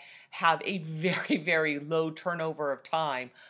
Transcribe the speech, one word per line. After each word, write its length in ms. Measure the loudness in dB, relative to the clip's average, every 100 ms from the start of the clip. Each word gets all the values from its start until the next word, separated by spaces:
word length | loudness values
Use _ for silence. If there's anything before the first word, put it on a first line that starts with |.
| -16 -20 -16
have 300 | 2 4 4
a 140 | 0 -4
very, 580 | -6 -2 -2 0 0 0
very 420 | 2 2 2 0
low 320 | 0 0 0
turnover 600 | -2 -4 -2 -4 -2 -2
of 120 | -2
time 480 | -2 0 0 -2 -6 -14